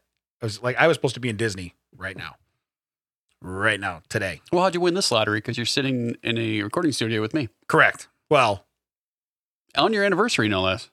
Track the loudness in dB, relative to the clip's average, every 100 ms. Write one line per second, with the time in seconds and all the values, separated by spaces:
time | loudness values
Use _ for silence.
0 | _ _ _ _ -8 -6 -4 2 4 4
1 | 0 -2 -6 -2 -4 -4 -12 -16 _ -16
2 | -14 -12 -14 -16 _ _ _ _ _ _
3 | _ _ _ _ -12 -2 0 0 -4 -8
4 | -6 -4 -4 -8 -2 0 2 2 0 0
5 | 0 2 2 0 -2 -4 -2 -2 0 -2
6 | -4 -6 -4 -4 -2 -2 -4 -2 -2 0
7 | -2 -2 -2 -2 -4 _ 0 4 4 4
8 | -10 _ 0 4 4 0 _ _ _ _
9 | _ _ _ _ _ _ _ 0 2 4
10 | 2 2 2 2 2 2 0 -2 -6